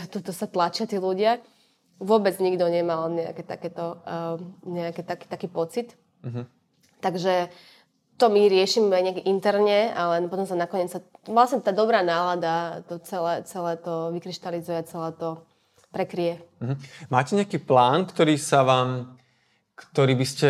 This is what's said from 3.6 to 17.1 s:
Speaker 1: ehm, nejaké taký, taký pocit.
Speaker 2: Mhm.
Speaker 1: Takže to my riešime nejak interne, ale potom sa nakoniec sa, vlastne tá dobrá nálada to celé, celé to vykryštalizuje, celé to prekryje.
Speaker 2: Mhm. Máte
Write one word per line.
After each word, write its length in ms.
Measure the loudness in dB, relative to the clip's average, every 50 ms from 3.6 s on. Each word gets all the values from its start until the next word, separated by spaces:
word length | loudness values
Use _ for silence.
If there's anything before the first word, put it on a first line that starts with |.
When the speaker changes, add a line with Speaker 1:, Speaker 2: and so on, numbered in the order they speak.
| -10 -12 -10 -8 -8 -10 -10 -12
Speaker 1:
ehm, 360 | -12 -10 -10 -8 -6 -8 -8 -8 -10 -14 -18 -16 -14
nejaké 380 | -10 -8 -6 -6 -6 -8 -10
taký, 240 | -10 -10 -10 -12 -10
taký 200 | -14 -12 -10 -10
pocit. 480 | -8 -6 -6 -6 -4 -4 -6 -8 -8 -12 _ _ _ _ _
Speaker 2:
Mhm. 240 | -12 -10 -10 -10 -10 -12 _ _ _ _ _ _ _ _ _ _
Speaker 1:
Takže 480 | -6 -4 -4 -2 0 2 2 2 0 -2 -8 -16 -20 -20 -20 _ _ _ _ _ _ _ _
to 120 | 2 4
my 160 | 4 6 6 6
riešime 460 | 6 6 4 2 2 2 2 2 4
nejak 300 | 4 2 2 0 -4 -2
interne, 680 | -2 -2 -2 0 0 0 2 4 4 4 4 4 2 0
ale 360 | 0 -2 0 0 0 0 -2
potom 160 | -2 -4 -6
sa 120 | -4 -4 -2
nakoniec 360 | -4 -4 -2 -2 -4 -4 -4
sa, 80 | -6 -10 -14 _ -20 _ _
vlastne 340 | 0 2 4 4 4 2 0
tá 120 | -2 0
dobrá 320 | 0 2 2 2 2 2
nálada 800 | 2 2 2 0 0 0 -2 -2 -2 -2 -2 -2 -2 -4 -8 -10 -12
to 120 | -12 -14 -14
celé, 440 | -12 -10 -6 -4 -2 -2 -2 -4 -6
celé 300 | -8 -10 -6 -6 -4 -6
to 340 | -6 -6 -8 -6 -6 -6 -6
vykryštalizuje, 720 | -6 -8 -8 -10 -14 -12 -10 -8 -8 -8 -6 -6 -6 -6
celé 260 | -6 -8 -10 -8 -8 -8
to 300 | -8 -8 -8 -8 -8 -10 -14 _ _ _ _ _ _ _ _ _
prekryje. 520 | -6 -6 -6 -4 -4 -2 -2 -2 -4 -6 -12 -20 _ _
Speaker 2:
Mhm. 160 | -6 -6 -6 -6 -10 -14 -20 -20 -8
Máte 320 | 0